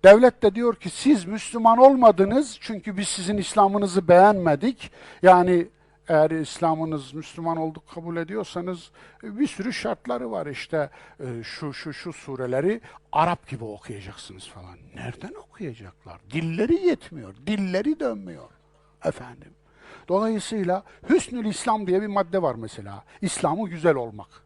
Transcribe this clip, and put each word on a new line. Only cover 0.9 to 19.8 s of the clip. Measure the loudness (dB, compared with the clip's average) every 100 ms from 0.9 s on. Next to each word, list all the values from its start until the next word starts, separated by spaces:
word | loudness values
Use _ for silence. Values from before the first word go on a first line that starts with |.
| -4 2 2 0
Müslüman | -10 -8 0 2 8
olmadınız | 8 10 6 6 2 2 -2 -8
çünkü | -10 -10 -8 -8
biz | -6
sizin | -6 -4 -4
İslam'ınızı | -2 2 2 2 0 -2 6
beğenmedik." | 8 8 6 0 0 -2 -4 -14 -20 -20 2
Yani | 6 8 6 2 0 _ _ _ 0
eğer | 2 4
İslam'ınız | 2 -4 -2 -2 0 -4 -6 -10
Müslüman | -16 -16 -8 -6 -4
olduk | -6 -10 _
kabul | -16 -10 -10
ediyorsanız, | -8 -8 -8 -10 -10 -12 -14 _ -20 _
e, | -16 -4
bir | -4
sürü | -4 -8
şartları | -6 -8 -8 -6 -8 -6
var | -8 -8
işte. | -12 -6 -6 -6 -10 -20 _
E, | -12 -12
şu, | -12 -12 -12
şu, | -12 -14
şu | -14 -14
sureleri | -16 -14 -10 -4 -2 -2 -4 -10 -20 _
Arap | 0 0 -2 -10
gibi | -14
okuyacaksınız | -12 -14 -16 -16 -16 -18 -20 -20 -20
falan. | -20 -20 -20 -20 -16
Nereden | -14 -14 -16
okuyacaklar? | -18 -20 -14 -14 -14 -20 _ -20 -20 _
Dilleri | -8 -6 -4 0 0 0
yetmiyor, | -2 -8 -18 -18 -14 -6
dilleri | -4 -2 -4 -4 -4
dönmüyor | -4 -6 -12 -18 -20 _ _ _ _ _ -8
efendim. | -8 -16 -20 -20 _ _ _